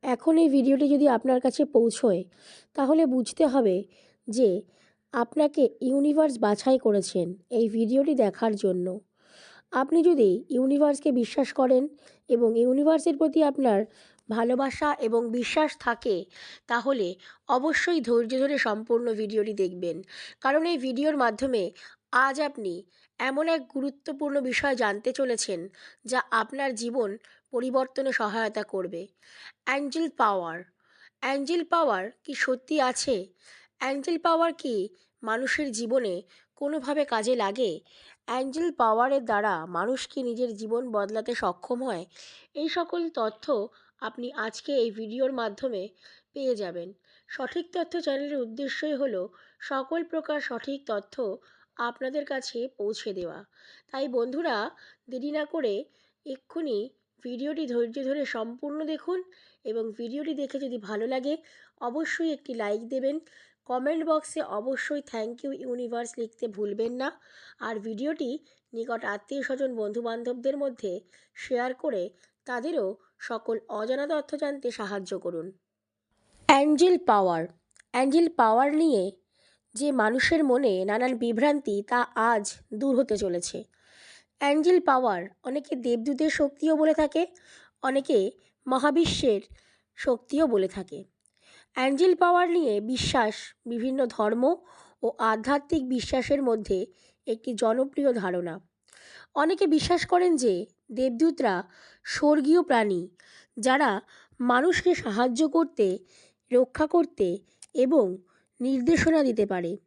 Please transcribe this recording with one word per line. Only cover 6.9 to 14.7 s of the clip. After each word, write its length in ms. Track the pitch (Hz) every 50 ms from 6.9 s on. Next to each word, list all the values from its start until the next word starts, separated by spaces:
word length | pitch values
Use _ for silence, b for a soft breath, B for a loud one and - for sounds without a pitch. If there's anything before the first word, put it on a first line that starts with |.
| 208 202 180 - - 190 175 175 180 - _ _
এই 180 | 247 233 233 220
ভিডিওটি 460 | 202 226 226 214 247 269 277 302 302
দেখার 400 | 247 226 202 196 - - 226 214
জন্য। 460 | 202 - 196 185 180 180 185 185 208 - _ b b b b b b b b b b b b
আপনি 320 | - - - 277 - 339 320
যদি 420 | 359 349 285 226 196 180 214 - -
ইউনিভার্সকে 640 | 285 247 254 262 277 285 302 294 285 277 - 311 262
বিশ্বাস 400 | 247 233 - - - 269 - -
করেন 360 | - 262 254 254 254 269 302 - b b b b b b _
এবং 300 | 269 233 240 226 226 233
ইউনিভার্সের 580 | 233 247 254 269 294 302 320 320 320 339 320
প্রতি 260 | 277 320 311 285 320 311
আপনার 420 | 285 277 285 269 247 214 196 220 214 b b b b b b b _
ভালোবাসা 640 | 220 220 233 240 254 254 269 269